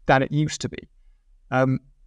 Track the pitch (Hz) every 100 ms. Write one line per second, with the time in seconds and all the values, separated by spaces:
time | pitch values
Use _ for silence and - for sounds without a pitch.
0 | - 135 135 147 151 - - - - _
1 | _ _ _ _ - 127 131 131 _ _